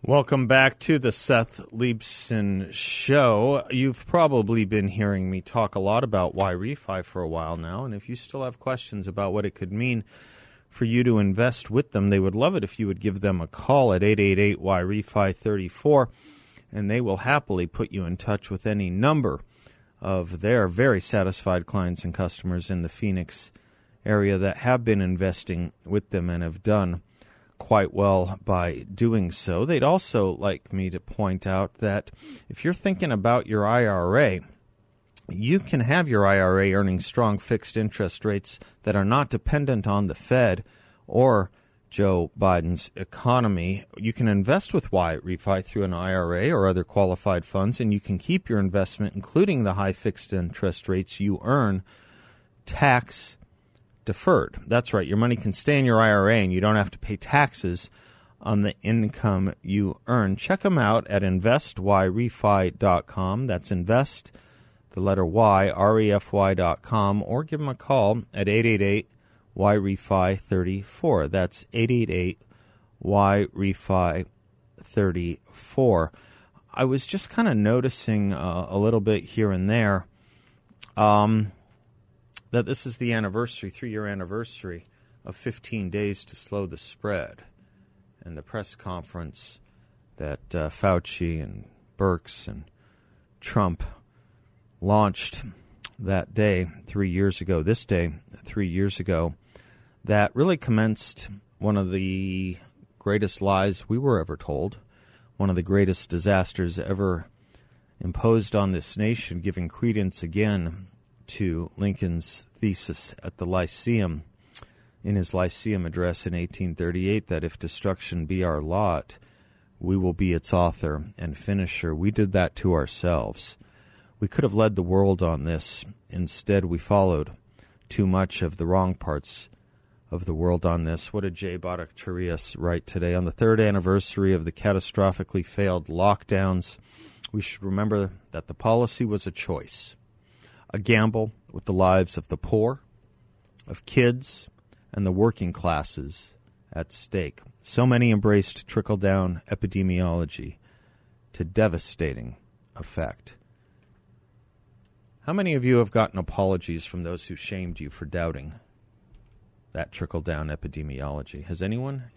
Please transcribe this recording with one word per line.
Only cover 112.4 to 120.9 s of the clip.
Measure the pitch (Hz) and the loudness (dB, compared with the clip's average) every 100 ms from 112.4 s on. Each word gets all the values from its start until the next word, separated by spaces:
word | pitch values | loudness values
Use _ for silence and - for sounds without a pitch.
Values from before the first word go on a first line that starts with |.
| - _ | -20 _
thesis | 107 92 - 85 - - | -2 -2 -6 -10 -10 -12
at | 90 - | -14 -8
the | 87 | -4
Lyceum, | 92 87 - - 117 95 78 - _ _ - - _ _ _ | -2 -2 -4 -2 0 0 -4 -10 _ _ -16 -16 _ _ _
in | - | -2
his | 101 87 | -2 0
Lyceum | 92 90 - 110 104 85 | 0 -2 -2 -4 -4 -4
address | 80 90 87 - | -2 -2 -2 -6
in | |
eighteen | 87 87 - 92 | -4 -6 -6 -8
thirty-eight, | 78 87 87 92 107 - | -4 -4 -2 0 -2 -2
that | 82 | -4
if | 80 - | -6 -8
destruction | 87 - 101 92 - 87 78 | -10 -6 -4 -4 -6 -6 -4
be | 92 | -2
our | 90 76 | 0 -2
lot, | 78 90 104 80 - - _ _ _ _ _ _ | -2 0 0 -2 -4 -20 _ _ _ _ _ _
we | 87 95 | -2 0
will | 90 | 0
be | 85 95 | 0 0
its | 85 - | 0 0
author | 90 87 80 80 | 2 2 0 -4